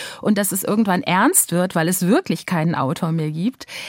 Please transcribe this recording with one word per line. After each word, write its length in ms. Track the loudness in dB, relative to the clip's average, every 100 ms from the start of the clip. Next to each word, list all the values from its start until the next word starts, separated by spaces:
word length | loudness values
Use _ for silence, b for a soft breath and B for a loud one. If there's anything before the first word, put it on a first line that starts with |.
| B B
Und 160 | 0 0
dass 140 | 0
es 140 | -2 -2
irgendwann 380 | 0 2 0
ernst 500 | 2 2 4 2 2
wird, 200 | 0 0
weil 140 | 2 0
es 180 | 2 2
wirklich 400 | 2 2 -4 -2
keinen 300 | 0 0 0
Autor 380 | -2 -2 -2
mehr 180 | -2 -2
gibt. 340 | -2 -4 -4 -10 B